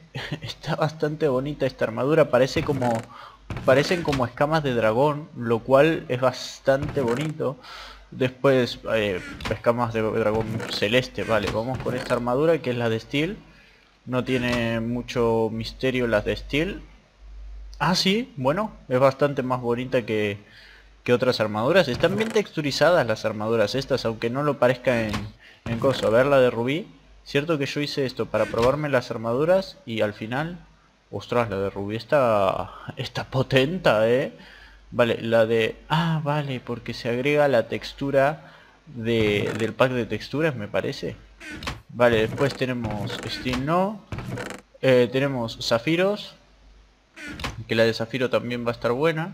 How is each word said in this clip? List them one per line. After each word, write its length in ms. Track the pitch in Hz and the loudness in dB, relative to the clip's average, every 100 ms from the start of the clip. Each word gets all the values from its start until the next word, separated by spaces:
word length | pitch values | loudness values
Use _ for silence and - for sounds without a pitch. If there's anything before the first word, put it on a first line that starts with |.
| - | -14
<laughs> 280 | 135 - - | -12 -10 -10
está 340 | 117 - - 156 | -10 -10 -6 -2
bastante 520 | 156 156 151 151 156 | -2 -2 -4 0 0
bonita 400 | 127 139 143 135 | 0 -2 -2 -4
esta 180 | - 117 | -2 -4
armadura, 460 | 113 131 160 135 | -2 2 4 6
parece 320 | 123 135 170 | 4 4 0
como, 280 | 147 135 123 113 - - - - - - - | -2 0 0 0 -4 -16 -20 -16 -12 -2 4
parecen 360 | 131 147 180 | 4 4 0
como 240 | 151 135 117 | 0 0 0
escamas 380 | - 147 160 | 0 0 2
de 100 | 143 | 0
dragón, 560 | 117 107 113 151 147 160 127 | 2 2 4 2 0 -6 -6
lo 220 | 117 117 | -2 0
cual 460 | 120 135 156 160 - | 6 6 6 4 -2
es 100 | 123 | 0
bastante 840 | 127 - - - - 135 147 143 | 0 0 -8 -2 2 2 0 -2
bonito. 560 | 120 123 156 - 123 147 - - - - - | 0 0 -2 -4 -4 -6 -12 -18 -18 -20 -12
Después, 680 | - 127 - 139 131 120 - - | -4 -2 2 2 4 2 -4 -2
eh, 280 | 113 104 90 76 - - | 0 0 -2 -6 -8 -6
escamas 440 | 107 120 117 117 | -2 0 0 0
de 80 | 110 | 0
dragón 460 | 110 107 107 110 110 113 - | 0 0 0 0 -2 -6 -6
celeste, 520 | - 104 123 127 - | -4 0 2 0 -4
vale, 260 | 95 110 95 | 0 0 0
vamos 260 | 104 120 127 | -2 -4 -6
con 160 | - 123 | -6 -6
esta 180 | - 123 | -2 -2
armadura 420 | 120 127 160 160 | 0 0 2 0
que 100 | 123 | -2
es 40 | 123 | -2
la 140 | 117 | -2
de 100 | 110 | -2
Steel. 380 | - 139 165 220 - - - _ _ _ 123 | -2 -2 -2 -6 -16 -20 -20 _ _ _ -6
No 180 | 127 | -4
tiene 560 | 123 127 123 123 117 117 | 0 0 0 0 0 -2
mucho 680 | 117 120 120 127 117 113 113 | -2 -6 -4 0 2 2 0
misterio 560 | 113 110 - 131 127 120 | -4 -8 -4 -2 0 2
las 180 | 104 107 | 2 0
de 100 | 104 | -4
Steel. 460 | - 139 180 151 - - _ _ - - - - - - | -2 -2 -2 -6 -16 -20 _ _ -20 -18 -16 -16 -16 -4
Ah, 160 | 151 185 | 0 2
sí, 380 | 190 208 262 - | 2 0 -2 -2
bueno, 360 | 131 170 214 - - | 0 0 -2 -8 -2
es 100 | 127 | 4
bastante 440 | 135 131 147 139 | 4 4 0 0
más 180 | 127 127 | -2 -2
bonita 440 | 120 120 127 127 110 | 0 -2 0 -2 0
que, 340 | 107 104 101 - - - - - _ | 0 0 -4 -10 -20 -20 -20 -20 _
que 100 | - | 0
otras 260 | 123 123 - | 2 2 0
armaduras. 480 | 110 107 123 185 127 | 0 0 2 4 2
Están 300 | 120 170 202 | 2 0 0
bien 120 | 220 | 0
texturizadas 760 | 220 196 - 143 - 151 175 117 | -2 -2 -4 -4 2 4 4 2
las 160 | 110 | -2
armaduras 520 | 110 104 107 117 104 135 | -4 -4 0 2 2 0
estas, 280 | 135 131 113 | -2 -2 -2
aunque 240 | 110 117 | -4 -4
no 140 | 127 | -2
lo 160 | 147 135 | -2 2
parezca 460 | 123 131 131 120 110 | 2 2 0 0 0
en, 60 | 104 107 - - - - | -4 -8 -14 -20 -12 -8
en 140 | 117 | -2
coso. 280 | 135 127 104 | 0 0 2
A 20 | |
ver, 160 | 113 139 | 4 6
la 140 | 139 | 6
de 100 | 123 | 4
Rubí. 380 | 117 123 156 226 - - - | 2 -2 -2 -6 -16 -20 -20
Cierto 340 | - 143 156 156 | -6 -2 0 0
que 80 | 135 | -2
yo 160 | 147 | -4
hice 240 | 143 - 131 | -4 -2 -2
esto 200 | - 107 | -4 -2
para 200 | 107 104 | 0 0
probarme 440 | 110 120 143 151 | 2 2 2 0
las 220 | 127 - | 0 -2
armaduras 640 | 120 113 123 160 190 190 - - | -6 -2 0 2 2 0 -10 -6
y 160 | 110 | -2
al 120 | 104 | -2
final, 460 | 101 110 127 160 175 - _ _ _ _ | -2 -6 -4 -6 -8 -18 _ _ _ _
ostras, 380 | 101 - 120 113 | -12 -2 0 0
la 80 | 98 | -2
de 120 | 98 | -4
Rubí 260 | 98 98 110 | -4 -6 -8
está, 760 | - 151 123 107 95 - 95 - - - | -2 2 4 4 2 0 -6 -12 -12 -10
está 280 | 120 - 113 | -8 -8 -4
potenta, 840 | 131 127 135 135 180 156 107 113 | -2 2 4 4 2 2 4 4
¿eh? 240 | 123 196 - - - - - - | 4 0 -8 -20 -20 -20 -20 -4
Vale, 300 | 110 117 - | 0 2 0
la 240 | 113 113 113 | 2 4 4
de, 320 | 113 110 - - | 2 0 -2 -2
ah, 320 | 160 165 160 | 0 2 0
vale, 360 | 151 151 139 123 | -2 -2 -2 -6
porque 340 | - 117 117 | -8 -8 -8
se 140 | 117 120 | -6 -4
agrega 380 | 120 135 147 143 | -2 2 4 4
la 200 | 120 107 | 4 2
textura 840 | 110 - - 139 135 135 156 - - - _ - | -4 -8 -8 0 4 2 0 -10 -20 -20 _ -16
de, 640 | 127 113 117 107 104 104 107 | -6 0 2 2 2 0 -2
del 160 | 110 | -2
pack 180 | 107 131 | 0 0
de 140 | 123 110 | 0 -4
texturas, 500 | 107 - 139 160 120 | -6 -6 -2 -2 -2
me 120 | 101 | -4
parece. 480 | 95 - 139 170 - - - 311 302 - - - | -4 -4 -6 -10 -12 -16 -20 -16 -12 -10 -12 -10
Vale, 380 | 117 120 113 110 | 2 4 4 2
después 260 | 123 139 - | 0 -2 -2
tenemos 600 | 127 123 113 104 104 - 117 | -4 -4 -6 -6 -6 -8 -8
Steel, 400 | - 127 127 139 | -8 -4 -2 0
no. 360 | 175 190 214 - - - - - - - - | 0 0 -4 -10 -10 -8 -10 -10 -14 -20 -2
Eh, 260 | 131 127 120 | 4 6 4
tenemos 460 | 131 139 131 113 - - | 2 0 -2 -4 -6 0
zafiros, 680 | 117 156 165 190 208 - - _ _ - - _ _ _ - 302 - - - - | 0 2 2 2 0 -8 -20 _ _ -20 -20 _ _ _ -18 -14 -10 -10 -10 -2
que 80 | 113 | 2
la 80 | |
de 100 | 113 | 2
zafiro 360 | 110 113 131 123 | 0 -4 -4 0
también 360 | 110 117 120 117 | 0 -2 -6 -6
va 60 | |
a 20 | |
estar 180 | 117 139 | -2 -2
buena. 420 | 123 160 156 175 | 0 0 -2 -6